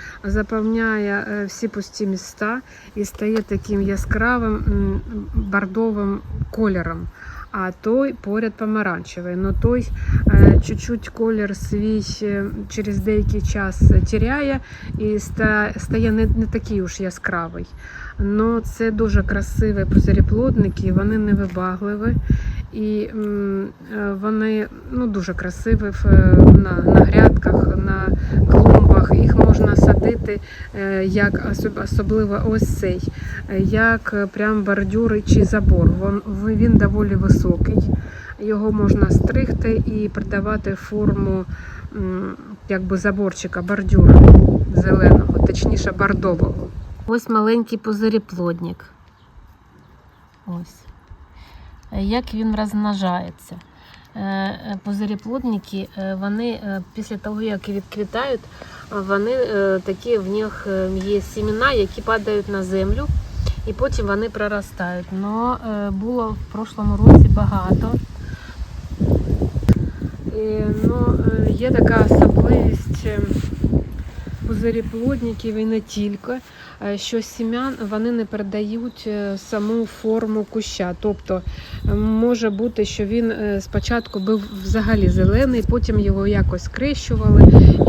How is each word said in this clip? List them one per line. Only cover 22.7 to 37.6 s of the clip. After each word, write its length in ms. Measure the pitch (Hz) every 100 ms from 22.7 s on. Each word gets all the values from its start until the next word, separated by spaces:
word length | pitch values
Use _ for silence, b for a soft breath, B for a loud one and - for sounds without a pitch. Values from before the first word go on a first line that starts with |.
І, 360 | 220 214 214 214
м, 540 | 220 208 202 202 196 202 - 170 214
е, 160 | 202 196
вони, 460 | 214 220 214 214 208 - -
ну, 160 | 247 247
дуже 280 | 196 180
красиві 560 | 180 180 - 226 226 208
в, 160 | 190 202
е, 320 | 190 185 - - -
на, 340 | 190 180 -
на 80 | -
грядках, 720 | - 214 - - - - - 202
на 320 | 196 190 381 - B B -
клумбах. 600 | - - - - - -
Їх 220 | - - -
можна 400 | - - - -
садити, 640 | - - 233 233 - 208 B B B
е, 300 | 202 196 190
як 460 | 190 202 202 - 196
особ-, 340 | 202 214 208
особливо 580 | 196 - 208 214 208 202 233
ось 300 | 220 - -
цей, 300 | 190 180 - B B B -
е, 100 | 196
як, 500 | 190 214 226 226 -
е, 120 | 208 196
прям 360 | - 208 214
бордюри 600 | 202 196 196 214 233 208
чи 220 | - -
забор. 460 | 196 214 196 170 180 180
Вон-, 220 | 196 202 214
в-, 300 | 196 214 214
він 200 | 233 208
доволі 380 | 202 208 202
високий. 640 | 190 190 - - -